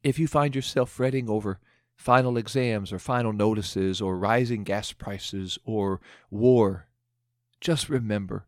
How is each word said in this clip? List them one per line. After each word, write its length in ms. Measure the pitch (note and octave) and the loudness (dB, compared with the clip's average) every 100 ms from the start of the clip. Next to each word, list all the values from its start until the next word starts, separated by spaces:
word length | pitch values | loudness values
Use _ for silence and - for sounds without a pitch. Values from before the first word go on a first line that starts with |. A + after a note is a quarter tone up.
If 160 | C#3 C3+ | 0 0
you 100 | D#3+ | 0
find 260 | D3 D3 | 2 2
yourself 360 | C3+ B2+ C#3 B2 | -2 -2 -2 -2
fretting 400 | - B2+ C3 A#2 | 0 -2 0 -2
over 280 | G#2+ G#2 F#2+ _ _ _ _ | -2 -2 -8 _ _ _ _
final 400 | - B2 B2+ A#2+ | 4 4 4 0
exams 560 | G#2+ C3 B2 G#2+ F#2 | -2 -2 0 -2 -4
or 60 | F#2+ | -8
final 340 | - B2 A#2 | -2 -2 0
notices 680 | G#2+ G#2 G#2+ - G2 F#2+ F#2 | 2 2 2 -2 0 0 0
or 160 | G2 F#2 | -2 0
rising 460 | G2+ A#2+ A#2+ A#2 | 2 2 0 -2
gas 280 | F#2+ G2+ G2 | -2 -4 -6
prices 680 | - - G2 - G2 F#2 - | -10 -12 -10 -8 -8 -8 -8
or 380 | - A2 G2 F#2 - - _ | -4 -2 0 -2 -8 -20 _
war, 600 | G#2 B2 B2+ G2+ F#2+ - _ _ _ _ _ _ _ | 2 6 6 4 0 -12 _ _ _ _ _ _ _
just 300 | - D#3+ - | -2 -2 0
remember 580 | C3+ A2+ G#2 F#2+ G2+ | -2 0 -2 -4 -10